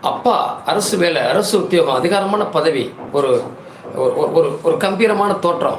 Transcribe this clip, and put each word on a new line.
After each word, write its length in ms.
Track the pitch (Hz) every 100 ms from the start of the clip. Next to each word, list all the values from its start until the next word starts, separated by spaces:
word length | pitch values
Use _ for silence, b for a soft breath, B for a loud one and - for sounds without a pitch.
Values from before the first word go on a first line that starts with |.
| -
அப்பா 280 | - 247 185 - - -
அரசு 240 | 180 196 202
வேலை, 180 | 175 156 120
அரசு 200 | 165 208 202
உத்தியோகம், 380 | 139 170 151 127
அதிகாரமான 440 | 170 196 196 208 - 160
பதவி, 280 | 160 143 117 - - 143
ஒரு, 120 | 135 123 - - B B - -
ஒரு, 240 | 131 147 151 165
ஒரு, 120 | 156 - 165
ஒரு 80 | 160 196
கம்பீரமான 460 | 190 220 202 202 185 175
தோற்றம் 320 | 170 151